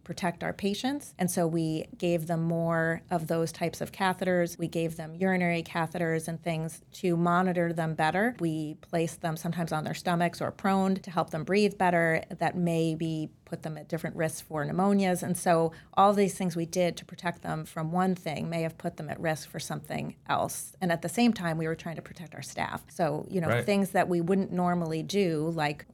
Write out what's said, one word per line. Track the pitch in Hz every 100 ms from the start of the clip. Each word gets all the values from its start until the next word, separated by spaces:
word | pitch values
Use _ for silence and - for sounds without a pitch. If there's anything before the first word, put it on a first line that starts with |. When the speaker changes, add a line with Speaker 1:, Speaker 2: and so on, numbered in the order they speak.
Speaker 1:
protect | - - 175 170
our | 165
patients. | 175 202 202 254 285 - -
And | 180
so | 185 165
we | 165 160 160 - -
gave | 175 170 160
them | 165
more | 165 165 165 165 165 165 -
of | 175 160
those | 165 165
types | - 165 -
of | 147
catheters. | - 196 180 185 180 170 -
We | 165
gave | 165 165 165
them | 156 165
urinary | 190 185 175 170
catheters | 165 170 160 170 165 160 160
and | 165
things | 175 160 160 - -
to | - 185 170
monitor | 175 175 185 180 170
them | 170 160
better. | 156 160 180 233 240
We | 170 156 151 156
placed | - 170 165 -
them | 170 160
sometimes | 175 170 165
on | 156
their | 147
stomachs | 156 185 170 170 175
or | 147
prone | - 196 196 190 190
to | -
help | 165 160
them | 165
breathe | 147 196 208 202
better. | 185 170 165 160 - 170
That | 165 -
may | 170 165 165
be | 160 165 160 151 -
put | - 165
them | 165 151
at | 147
different | 165 160
risks | 151 160 -
for | - 156 147
pneumonias. | 165 196 202 190 180
And | -
so | 175 185 165 165 - -
all | - 196
these | 202 196
things | - 185
we | 165 165
did | 180 175 165
to | -
protect | 170 175 175
them | 165 156
from | 156 165 160
one | 180 190
thing | 180 165 147 165
may | 170
have | 160 -
put | 175 175
them | 151
at | -
risk | 165 151 -
for | 160
something | - 147 151 151 147 - -
else. | 139 123 - - -
And | 175
at | 165
the | 170
same | 233 240
time, | 214 170 160
we | 160
were |
trying | 160 170 160
to |
protect | - - 165
our | -
staff. | 135 - 78 - -
So, | - 160 151 -
you | 190
know, | 131
Speaker 2:
Right. | 120
Speaker 1:
things | 120 202 185
that | 190 170
we | 175
wouldn't | 170 196 196
normally | 180 180 175 165 160
do, | 151 196 185 156 156
like | 165 151 151 -